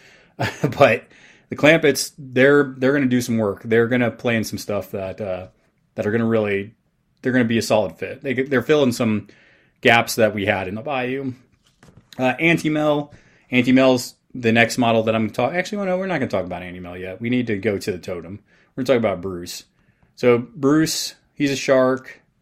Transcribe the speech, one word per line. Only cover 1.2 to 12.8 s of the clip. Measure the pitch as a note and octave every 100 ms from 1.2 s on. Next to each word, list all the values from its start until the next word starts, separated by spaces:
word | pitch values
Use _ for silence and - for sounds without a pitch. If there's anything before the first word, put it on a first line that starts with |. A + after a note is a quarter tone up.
| _ _ _
the | A2+
Clampets, | D3 D#3+ D3+ A2+ - -
they're, | C3 B2 C3+ D3 C#3 C3
they're | B2+
gonna | C#3+ C3
do | B2
some | A#2+ A2+
work. | G#2 G2 A#2
They're | A2+ A#2
gonna | B2+ A#2+
play | - B2 A2+
in | G#2+
some | G2+
stuff | - G2+ F#2+
that, | G#2 F#2+ F#2
uh, | G#2 F#2 F#2 _ _ _ _ -
that | G#2
are |
gonna | A#2
really, | A2+ A2+ G#2 G2 G#2 _ _ _ _ _
they're | C3
gonna | B2+
be | A#2 A#2
a |
solid | - G#2+ F#2 -
fit. | F#2+ -
They, | C#3
they're | B2+ C3 B2+
filling | A#2+ D3+ C3
some | A2+ A#2 G#2 - _ _ _ _ _
gaps | B2 A#2 A2+ -
that | G#2+
we | G#2 G2
had | G2 F#2
in | G#2+
the |
Bayou. | D3+ C3 B2+ C3+ C3+ A#2+ _ _ _ _ _ _ _ -
Uh, | B2+ B2
Anti-Mel. | E3 E3 D#3 D3+